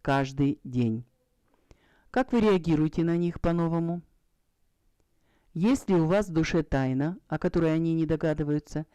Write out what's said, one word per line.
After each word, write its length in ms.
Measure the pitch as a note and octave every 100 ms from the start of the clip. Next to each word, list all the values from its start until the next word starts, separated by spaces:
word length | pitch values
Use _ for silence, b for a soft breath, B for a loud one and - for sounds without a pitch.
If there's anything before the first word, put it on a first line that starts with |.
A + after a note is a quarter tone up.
каждый 580 | - C#3 C3+ C3+ C#3 - C3+
день. 400 | B2 A#2 A2+ - _ _ _ _ b b b b b b
Как 220 | B3 B3+
вы 80 | A#3+
реагируете 640 | G#3+ F#3 D#3+ D3+ D#3 -
на 120 | E3+ E3+
них 240 | F3 -
по-новому? 640 | E3+ E3+ E3 E3 E3+ E3+ - _ _ _ _ _ _ _ _ _ _ _ _ _ _
Есть 360 | D#3+ G#3 C4+ -
ли 60 | F3+
у 100 | D#3+
вас 200 | G3 G3
в 60 |
душе 300 | E3 D#3+ E3+
тайна, 540 | D3+ C#3 C3 C3 D3+ F#3+ -
о 100 | D#3
которой 360 | F3+ F3 E3
они 200 | D#3+ E3
не 120 | E3 D#3+
догадываются, 800 | D#3+ E3 D3+ D3 D3 - D3+ D#3